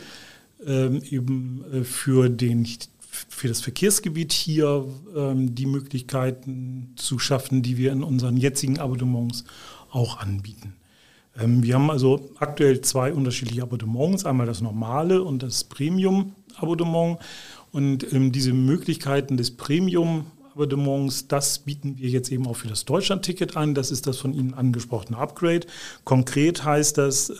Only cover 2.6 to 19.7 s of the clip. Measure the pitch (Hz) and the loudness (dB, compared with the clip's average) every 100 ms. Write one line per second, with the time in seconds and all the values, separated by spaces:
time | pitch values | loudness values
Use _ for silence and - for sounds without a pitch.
2.6 | 113 - - _ - - - - 127 113 | 0 -4 -16 _ -16 -14 -14 -8 -4 -4
3.6 | - 123 190 202 185 160 160 - - 156 | -6 0 2 2 0 -4 -2 -2 0 2
4.6 | 147 143 135 135 190 170 139 131 131 120 | 2 2 -2 -10 -10 -2 0 2 0 0
5.6 | 135 139 135 131 127 135 127 131 - 127 | -2 -2 -2 -8 -4 -2 -2 -4 -8 -10
6.6 | 127 127 123 - - 123 - 139 - 131 | -8 -10 -12 -8 -4 -2 0 0 2 0
7.6 | 123 123 127 135 156 127 123 123 139 135 | 2 2 2 0 0 0 2 2 2 2
8.6 | 135 135 135 123 127 123 120 120 - - | -2 -2 -2 -2 0 0 -2 -4 -10 -18
9.6 | - - - 127 117 - 101 98 101 - | -20 -20 -8 -2 -2 -2 -4 -4 -6 -14
10.6 | 104 95 _ _ _ _ _ - 113 120 | -16 -18 _ _ _ _ _ -2 2 4
11.6 | 117 127 147 147 131 139 - - 147 - | 4 4 2 4 4 4 0 -6 -4 4
12.6 | 147 131 - 135 127 156 131 120 113 120 | 4 4 2 0 0 0 0 -2 -4 -4
13.6 | 120 120 110 117 156 190 170 127 117 107 | -4 -4 -2 0 2 0 2 2 0 -2
14.6 | 113 107 113 131 170 185 185 135 127 - | -4 -4 -2 0 2 2 2 -2 -4 -6
15.6 | - - 143 185 190 190 196 - - - | -6 -4 -2 2 4 2 0 -6 -20 -6
16.6 | 165 170 170 165 170 170 - - - - | -2 0 0 2 0 -2 -8 -18 -18 -20
17.6 | - 147 139 135 - 135 135 127 131 127 | -8 -2 0 0 0 2 2 2 2 4
18.6 | 131 165 - 160 143 139 135 127 120 - | 4 2 0 -4 0 -2 0 0 -2 -4
19.6 | - | -2